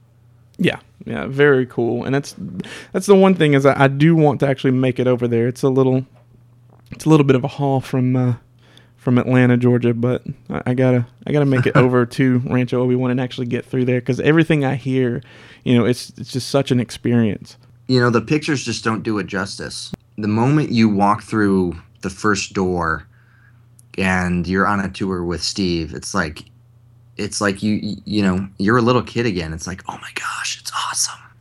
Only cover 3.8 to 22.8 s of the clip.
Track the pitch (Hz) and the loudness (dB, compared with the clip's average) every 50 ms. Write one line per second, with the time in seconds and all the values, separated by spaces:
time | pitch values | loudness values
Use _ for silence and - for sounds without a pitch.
3.8 | 143 139 139 139 147 165 170 160 156 147 135 - - 139 135 - - 139 127 127 | 4 4 4 4 4 4 6 6 4 4 2 2 0 0 0 0 0 0 2 2
4.8 | 131 131 123 - 123 127 127 117 123 120 120 117 117 123 123 - - 139 131 131 | 2 0 0 0 2 2 2 2 0 0 0 2 0 0 -2 0 0 2 2 4
5.8 | 135 131 131 131 131 - _ _ _ _ - _ _ _ _ _ _ _ - _ | 4 4 2 0 -2 -4 _ _ _ _ -20 _ _ _ _ _ _ _ -20 _
6.8 | _ _ - - - 156 156 156 147 139 135 127 120 135 - - 143 139 135 135 | _ _ -18 -4 2 4 6 6 6 4 4 2 2 -2 -4 -4 -2 0 0 -2
7.8 | 127 - - 135 127 127 127 127 127 123 120 117 - _ _ _ _ _ _ - | -2 -2 -2 0 0 2 0 2 0 0 -2 -2 -6 _ _ _ _ _ _ -20
8.8 | - _ _ _ - - 123 123 - 117 127 127 127 123 123 120 123 123 123 123 | -20 _ _ _ -2 2 2 2 4 4 4 4 4 4 4 4 4 4 2 4
9.8 | 120 120 120 117 117 123 127 - - - 143 - - - 156 - - - 127 127 | 2 0 0 0 0 -2 -2 -4 -6 -10 -12 -14 -12 -10 -8 -6 -4 -2 0 2
10.8 | 127 127 127 123 120 - - _ - - 139 147 147 139 135 127 123 - - 120 | 2 2 2 2 0 -2 -8 _ -8 -2 0 0 2 2 2 2 2 2 4 4
11.8 | 123 127 127 123 120 117 - - 139 131 127 123 127 147 135 127 123 120 - 123 | 4 4 4 2 0 0 0 0 2 2 2 0 0 0 -2 -2 -2 0 -2 0
12.8 | 123 127 123 123 127 127 123 127 127 123 - - 131 120 120 120 - - - 131 | 0 0 0 0 0 -2 -2 -2 -4 -6 -6 -8 -6 -4 -6 -6 -6 -6 -4 -2
13.8 | 127 123 123 127 120 - 127 113 - - 151 165 160 - 165 151 139 131 131 127 | 0 0 0 -2 -2 -2 -4 0 0 2 4 4 4 2 2 0 0 -2 -4 -4
14.8 | - 135 131 131 131 120 117 123 - - - - - - - - _ - 127 120 | -4 -2 -2 0 0 0 -2 -6 -8 -12 -20 -20 -20 -20 -20 -10 _ 0 2 2
15.8 | 113 101 123 - - - - - - - - 135 117 - - 139 139 - 135 123 | 4 2 0 -2 -4 -12 -16 -16 -16 -10 -8 -8 -6 -2 0 0 0 2 0 0
16.8 | 120 - - - - 123 120 120 117 107 98 - - - - - _ _ _ _ | -2 -4 -8 -6 -2 0 2 2 2 0 -2 -6 -10 -16 -20 -20 _ _ _ _
17.8 | _ - 131 127 120 123 117 117 110 113 151 151 151 165 151 131 - 120 110 - | _ 0 0 2 2 4 2 2 0 0 -2 -2 0 -2 -4 -4 -4 -6 -8 -4
18.8 | - 117 110 104 - 117 110 104 92 85 101 95 95 98 - - 80 71 - - | -4 -4 -4 -2 -4 -4 -4 -4 -4 -4 -4 -6 -6 -6 -8 -10 -12 -12 -12 -12
19.8 | - - - - _ _ _ - 104 104 104 113 117 131 147 156 147 - - 117 | -14 -14 -14 -16 _ _ _ -6 -4 -2 0 0 2 2 2 0 0 0 2 2
20.8 | 113 107 104 98 101 101 104 107 - - - 110 104 101 98 95 92 87 82 - | 2 4 4 2 2 2 0 0 -4 -4 -2 0 2 2 2 2 2 0 -4 -8
21.8 | - _ _ _ - 98 - - - 107 104 95 - - - 104 95 92 90 87 | -14 _ _ _ -10 -10 -10 -4 -2 -2 0 0 -4 -6 -4 -4 -2 -2 -2 -2